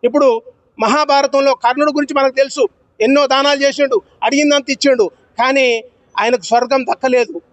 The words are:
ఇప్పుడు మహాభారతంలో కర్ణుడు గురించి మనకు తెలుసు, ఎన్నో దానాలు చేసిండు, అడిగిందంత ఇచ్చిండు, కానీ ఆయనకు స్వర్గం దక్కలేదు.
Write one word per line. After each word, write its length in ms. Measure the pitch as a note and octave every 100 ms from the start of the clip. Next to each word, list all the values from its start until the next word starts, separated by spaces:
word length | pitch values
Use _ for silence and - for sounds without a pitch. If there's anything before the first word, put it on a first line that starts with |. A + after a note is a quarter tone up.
ఇప్పుడు 260 | A#3+ C#4 C#4 A3+ - - _ -
మహాభారతంలో 680 | A3 C#4+ D4 C#4 C#4 C#4 C#4 B3+
కర్ణుడు 280 | A#3 B3+ D4+ D4
గురించి 200 | C#4+ C#4+
మనకు 160 | C4+ C4
తెలుసు, 240 | C#4 C#4+ B3 _ _ _
ఎన్నో 240 | A3 C#4 C#4
దానాలు 260 | C4+ C#4 C#4+ C#4
చేసిండు, 320 | C#4 C#4+ A#3 - _ G#3+
అడిగిందంత 480 | C#4 D4 C#4+ C4+ C4+
ఇచ్చిండు, 320 | C#4+ B3+ F#3+ _ _ -
కానీ 240 | B3 C#4 B3+ A#3 A3+ _ _
ఆయనకు 320 | - A3 A#3+ E3+
స్వర్గం 320 | A#3 A#3+ C4+ B3+
దక్కలేదు. 460 | - C4 B3 A3+ E3+ _